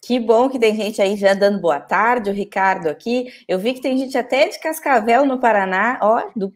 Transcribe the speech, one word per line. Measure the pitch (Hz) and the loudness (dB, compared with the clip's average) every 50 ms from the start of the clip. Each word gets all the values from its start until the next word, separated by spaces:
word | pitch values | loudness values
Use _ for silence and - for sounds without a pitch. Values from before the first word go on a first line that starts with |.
| - | -6
Que | - 240 254 | -4 -4 -2
bom | 240 220 226 226 247 277 | 2 2 4 4 4 2
que | 269 247 | 0 0
tem | 226 220 214 | 0 0 2
gente | 214 208 202 214 - | 0 -4 -4 -2 0
aí | 202 190 208 202 | 0 0 0 0
já | 202 196 196 | 2 2 2
dando | 196 202 202 202 196 | 4 2 2 2 0
boa | 170 165 147 139 | 0 0 0 -2
tarde, | - - 185 180 214 233 254 247 202 202 | -2 -2 -2 0 2 2 0 0 -2 -4
o | 196 | -4
Ricardo | 202 196 - - 196 190 190 190 185 170 156 | -6 -6 -6 -2 0 0 0 0 0 -2 -4
aqui. | 147 - - 226 240 254 247 247 - - - - | -6 -4 -6 -4 -4 -4 -4 -6 -12 -16 -6 -4
Eu | 180 185 | -4 -2
vi | 190 240 262 | -2 -4 -4
que | 262 | -4
tem | - 277 262 262 | -4 -2 -2 -2
gente | 269 254 269 | -2 -2 -4
até | 269 226 - 262 262 311 392 | -4 -2 -2 0 0 0 0
de | - - | -2 -4
Cascavel, | - 320 311 - - 302 277 233 214 233 233 254 285 | -8 -8 -8 -4 -2 0 0 2 2 2 2 4 4
no | 277 262 254 | 2 0 2
Paraná, | 254 233 214 202 190 185 185 190 208 233 254 - | 2 2 2 2 0 0 0 0 0 0 -2 0
ó, | 196 208 226 240 - - - | 0 2 2 0 -2 -4 -6
do, | 226 190 196 - | -6 -8 -8 -8